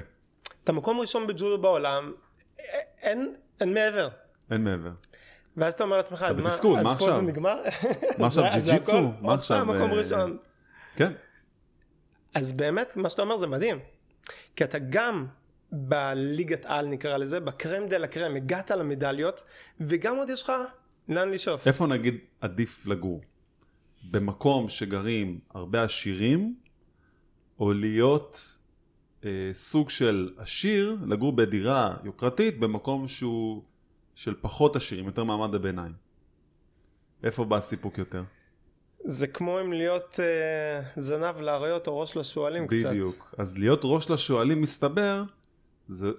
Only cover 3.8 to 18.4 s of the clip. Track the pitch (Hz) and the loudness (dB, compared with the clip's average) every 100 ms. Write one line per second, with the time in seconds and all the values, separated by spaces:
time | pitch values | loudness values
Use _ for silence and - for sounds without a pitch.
3.8 | 214 208 147 - _ _ - 113 107 90 | 2 2 -2 -4 _ _ -4 0 0 0
4.8 | 85 87 _ - - - _ 165 160 165 | -4 -12 _ -20 -20 -20 _ 0 0 0
5.8 | 208 196 190 170 180 143 165 170 214 151 | 2 2 0 -2 -2 0 0 4 6 6
6.8 | 220 - 190 131 170 151 180 214 - - | 4 4 4 4 2 0 0 0 -4 -2
7.8 | 233 - 262 - 120 156 185 - 156 - | -2 0 0 2 4 6 4 4 4 4
8.8 | - 214 135 107 107 135 - 107 107 98 | 6 4 4 0 0 0 2 2 2 2
9.8 | 190 208 - 196 180 165 - _ _ - | 2 2 0 0 0 -4 -14 _ _ -20
10.8 | - - 139 143 - _ _ _ _ _ | -10 0 0 0 -16 _ _ _ _ _
11.8 | _ _ _ _ _ 156 131 131 147 185 | _ _ _ _ _ -4 -2 0 0 0
12.8 | 247 196 185 - 202 226 170 135 226 151 | -2 -2 -2 0 0 0 -2 0 -2 -4
13.8 | - _ _ _ - - - - 151 147 | -8 _ _ _ -20 -20 -10 -2 0 -2
14.8 | 131 185 240 196 131 - _ _ - 151 | 0 0 2 -2 -6 -12 _ _ -10 -8
15.8 | 135 147 139 135 139 151 170 160 - 147 | 0 0 0 0 -2 -2 -2 -4 -2 -2
16.8 | 147 131 147 139 139 175 151 135 160 190 | 0 -2 -2 -2 -2 -2 -4 -6 -4 -4
17.8 | 202 180 156 160 170 139 | 0 -2 -2 -4 -4 -2